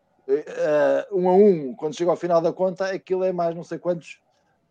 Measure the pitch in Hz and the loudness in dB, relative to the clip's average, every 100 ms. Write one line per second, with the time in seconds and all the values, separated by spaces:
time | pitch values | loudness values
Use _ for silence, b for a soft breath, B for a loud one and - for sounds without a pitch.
0 | _ _ - 139 151 - 208 151 143 139 | _ _ -4 -2 -2 -4 0 2 2 0
1 | - 202 180 185 208 175 139 113 156 143 | -2 -2 2 6 6 4 -2 -6 -8 -4
2 | 175 156 175 170 175 - 185 180 190 190 | -2 -2 2 2 2 -2 -4 -2 -6 -6
3 | - 185 185 180 170 170 160 160 170 175 | -4 -2 -2 -2 -4 -4 -10 -8 -6 -6
4 | - - _ _ _ _ _ | -8 -20 _ _ _ _ _